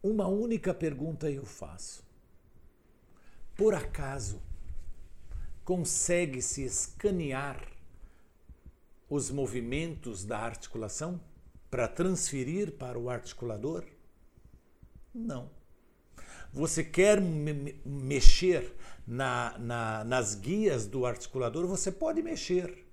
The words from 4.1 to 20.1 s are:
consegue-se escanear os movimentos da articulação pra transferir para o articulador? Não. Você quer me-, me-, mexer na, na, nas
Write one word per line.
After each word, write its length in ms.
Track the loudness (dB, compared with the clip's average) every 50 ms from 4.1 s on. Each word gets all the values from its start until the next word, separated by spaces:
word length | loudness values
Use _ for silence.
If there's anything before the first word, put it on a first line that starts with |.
| -4 -6 -4 -6 -6 -6 -6 -8 -8 -8 -6 -6 -6 -4 -4 -6 -8 -8 -10 -14 -14 -14 -12 -10 -8 -8 -6 -6 -8 -8 -4
consegue-se 1000 | -4 -2 -2 0 -2 -2 -2 2 2 2 2 2 0 -2 -4 -4 -4 -4 -4 -4
escanear 1160 | -4 -2 -4 -4 -4 -8 -2 0 0 0 2 -2 -2 -4 -4 -4 -6 -8 -8 -10 -12 -14 -14 -16 -16 -18 -18 -18 -20 -20 -20 -20 -20 _ -20 -20 -20 -20 -20 _ -20 -20 -20 -20 -20 -20 -20 -12 -4
os 220 | -4 -4 -2 -2
movimentos 920 | -4 -4 -4 -4 -4 -6 -4 -4 -4 -4 -4 -4 -8 -8 -10 -10 -10 -8 -8
da 140 | -6 -6 -4
articulação 840 | -6 -6 -8 -10 -14 -10 -8 -8 -8 -6 -6 -6 -6 -6 -8 -8 -12 -16 -20 -20 -20 -20 -20 -20 -16 -8
pra 200 | -2 -2 -2 -2
transferir 880 | -2 -2 0 0 0 0 -2 -2 -2 -4 -4 -2 -2 -2 -4 -4 -6
para 260 | -10 -10 -8 -6 -6
o 100 | -4 -4
articulador? 760 | -6 -6 -8 -12 -12 -8 -6 -6 -6 -4 -4 -4 -4 -6 -8 -10 -16 -20 -20 -20 -20 -20 -20 -20 _ -20 -20 -20 -20 -20 _ -20 -20 _ -20 -20 -20 -20 -20 -14
Não. 380 | -12 -8 -6 -6 -6 -8 -10 -12 -16 -20 -20 -20 -20 -20 _ -20 -20 _ _ -20 -18 -18 -16 -16 -14 -16 -16 -12 -4
Você 300 | -2 -2 0 0 0 -2
quer 360 | 0 4 6 8 8 8 6
me-, 320 | 6 2 0 0 -2 -2
me-, 300 | -2 -4 -4 -8 -10 -10 -10
mexer 880 | -8 -6 -6 -4 -2 0 12 12 12 12 12 8 4 2 2 0 -4 -8 -10 -10 -10 -12 -14 -10 -8
na, 500 | -4 -2 -2 0 0 -2 -2 -4 -6 -6
na, 460 | -8 -6 -4 -4 -4 -4 -4 -4 -4
nas 320 | -2